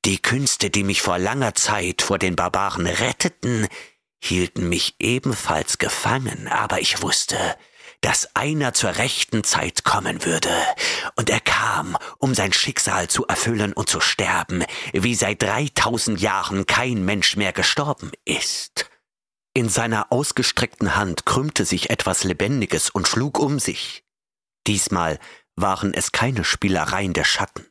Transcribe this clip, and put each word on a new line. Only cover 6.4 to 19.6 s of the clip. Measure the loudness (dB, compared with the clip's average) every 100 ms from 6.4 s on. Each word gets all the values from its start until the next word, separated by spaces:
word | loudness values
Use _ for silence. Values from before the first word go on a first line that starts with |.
| -4
aber | -2 0 0
ich | 0 0
wusste, | 0 0 0 -2 -2 -6 -14 -20 -20 -4
dass | 0 0 0
einer | -2 0 0 0
zur | 2 0 0
rechten | 0 0 0 0
Zeit | 0 0 0 -2
kommen | 0 0 -2 -4
würde. | -2 0 0 0 0 -2 -2 -2 -4 -2
Und | 0
er | 0
kam, | 2 2 2 -2 -2 -6 -6 -2
um | 0
sein | 2 2
Schicksal | 2 0 0 0 0 0
zu | 0 0
erfüllen | 0 0 0 0
und | 0 -2
zu | 0
sterben, | 0 0 0 0 -2 -4 -4 -6 -4
wie | -2 0
seit | 2 0 0
dreitausend | 0 0 -2 0 0 0 -2 0
Jahren | 2 0 0 -2 0
kein | 0 2 0
Mensch | 0 2 2 2
mehr | 0
gestorben | 0 0 2 0 -2 -6 -10
ist.“ | -4 -2 -2 -4 -6 -8 -8 _ _ _ _ _ _
In | -2